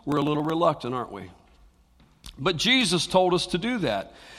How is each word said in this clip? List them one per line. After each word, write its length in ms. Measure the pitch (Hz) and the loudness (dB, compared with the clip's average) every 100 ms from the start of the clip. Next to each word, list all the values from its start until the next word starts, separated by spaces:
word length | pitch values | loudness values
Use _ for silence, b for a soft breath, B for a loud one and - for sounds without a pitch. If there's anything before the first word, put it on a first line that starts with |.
we're 140 | 143 143 | -4 0
a 40 | |
little 220 | 143 147 | 0 0
reluctant, 500 | 151 160 170 147 120 | 0 2 2 2 -4
aren't 200 | 127 117 | -6 -6
we? 180 | 98 92 - _ _ _ _ _ _ _ _ - - | -10 -14 -20 _ _ _ _ _ _ _ _ -16 -4
But 200 | 160 165 | -2 0
Jesus 500 | 208 262 202 175 - | 2 2 2 0 2
told 260 | 190 185 | 2 4
us 120 | 175 - | 2 0
to 100 | 180 | -4
do 200 | 226 247 | -2 -2
that. 340 | 147 98 - B B | -2 -2 -6 B B